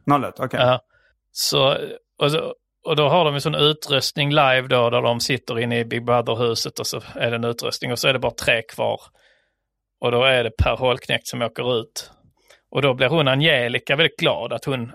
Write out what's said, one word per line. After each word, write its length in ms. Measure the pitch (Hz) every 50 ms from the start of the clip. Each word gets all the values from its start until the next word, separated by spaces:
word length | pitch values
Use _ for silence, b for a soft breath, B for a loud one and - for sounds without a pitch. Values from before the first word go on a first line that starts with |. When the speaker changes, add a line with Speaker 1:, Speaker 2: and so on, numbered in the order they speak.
| _
Speaker 1:
Noll 180 | - 143 143 120
ett, 160 | 92 - -
okej. 200 | 143 127 - 139
Speaker 2:
Ja. 200 | 127 123 127 123 - _ _ _ _ _ _ _ _ _ -
Så, 440 | - - - - 143 135 135 143 - 147 - - - _ _ _ -
och 120 | 151 143 151
så, 220 | 160 - 147 - - _ _ _ _ -
och 120 | - 160
då 120 | 147 151 139
har 160 | 151 180 170
de 100 | 151 143
en 60 | 143
sån 140 | - 160 151
utröstning 760 | 156 147 151 156 151 - - 147 131 - - - 160 143 143
live 320 | 143 151 147 131 127 131 127
då, 280 | 131 135 123 120 117
där 120 | 117 123 123
de 180 | 120 120 117
sitter 380 | - - 139 120 - - 123 113
inne 180 | 120 120 120 120
i 60 | 117
Big 200 | 113 113 120 120
Brother-huset 760 | 120 120 123 117 123 117 107 123 117 113 - - 135 - -
och 80 | 127
så 140 | - - 123 - - -
är 160 | - 135 120
det 60 | 117
en 80 | 117 117
utröstning 480 | 117 120 - 127 117 - - - 127 123
och 60 | -
så 100 | - 143
är 40 | 131
det 60 | 127
bara 140 | 127 120 -
tre 280 | - - - 123 113 -
kvar. 380 | - - - 117 110 107 - - - _ _ _ _ _ _ _ _ _ _ _ _ _ _ _ _ _ _
Och 100 | - 123 120
då 120 | 120 131
är 200 | 135 131 123 117
det 60 | 110
Per 260 | - - - 127 120
Holknekt 500 | 110 127 127 123 117 - - 120 113 -
som 160 | - - 127 120
åker 380 | 113 - - 123 123 127 113
ut. 300 | 113 - - - - - - _ _ _ b b b b b b b _
Och 120 | - - 127
då 120 | 139 127
blir 140 | 123 131 123
hon 200 | 151 170 147 135
Angelica 680 | 131 135 151 165 151 127 120 120 120 127 - - 143
väldigt 200 | 143 160 156 - -
glad 340 | 175 151 110 78 113 120 120
att 120 | 113 -
hon, 280 | 147 135 127 117 123 -